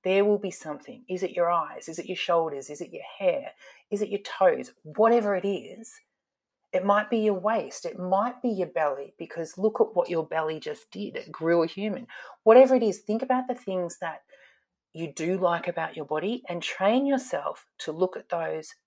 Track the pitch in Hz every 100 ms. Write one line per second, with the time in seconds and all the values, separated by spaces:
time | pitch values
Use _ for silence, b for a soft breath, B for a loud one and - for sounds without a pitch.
0 | 185 196 208 208 202 - 156 143 - 120
1 | - 180 185 175 170 175 147 - - 160
2 | - 175 - 170 160 139 135 147 175 170
3 | - - 190 151 127 - B B _ 202
4 | 196 202 - - 185 139 127 _ 151 151
5 | 226 233 208 190 196 185 - 190 220 -
6 | _ _ _ _ _ _ _ 185 196 202
7 | 214 226 214 190 196 226 143 - 170 -
8 | 180 190 240 254 240 196 170 165 147 135
9 | 139 _ 165 170 160 - 214 220 - 180
10 | 170 170 156 160 156 156 151 147 - 185
11 | 208 - - - 165 170 165 - 214 175
12 | 143 B B B 220 233 262 262 220 180
13 | - 220 254 254 254 247 - 185 175 -
14 | 165 156 _ b b b b _ _ 160
15 | 165 - 160 185 175 170 175 175 160 160
16 | 147 156 185 247 - 175 - - 196 247
17 | 277 262 - 156 151 - _ _ - 156
18 | 185 185 - 170 160 160 156 -